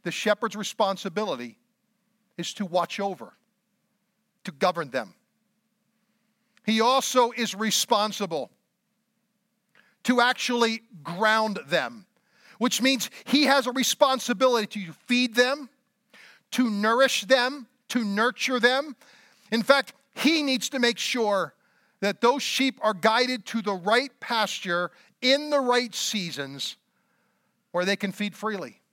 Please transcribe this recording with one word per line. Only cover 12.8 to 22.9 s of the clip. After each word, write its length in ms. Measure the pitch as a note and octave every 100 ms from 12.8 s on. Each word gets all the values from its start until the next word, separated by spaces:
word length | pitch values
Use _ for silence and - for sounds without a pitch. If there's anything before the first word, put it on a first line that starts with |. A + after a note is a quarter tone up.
means 300 | B3+ C4+ - - -
he 180 | C#4+
has 240 | C#4 C#4 B3
a 40 |
responsibility 1120 | B3+ B3 - C#4+ C4 - G#3+ C4 A#3+ G#3 G#3 F3
to 80 |
feed 420 | - - B3 B3 A3
them, 340 | B3 D4 C4+ _ _ _ _ - - _ _
to 180 | - B3
nourish 560 | G3+ G#3+ A#3 C4 - G3
them, 420 | B3+ B3 C#4+ A#3 _ _
to 140 | B3+
nurture 560 | G#3+ G3+ A#3+ - - B3+
them. 360 | A#3+ C4 D4+ B3 - - _ _ _
In 100 | A3+
fact, 320 | A3 C#4+ - _ _
he 280 | - C#4+ D#4+
needs 280 | C#4+ B3+ -
to 100 | C4+
make 180 | A#3+ A3+
sure 560 | - B3+ G#3+ G3 D#3 _ _ _ _ _
that 220 | G3+ G3
those 200 | A#3 C#4
sheep 380 | - - C4+ -
are 120 | G#3+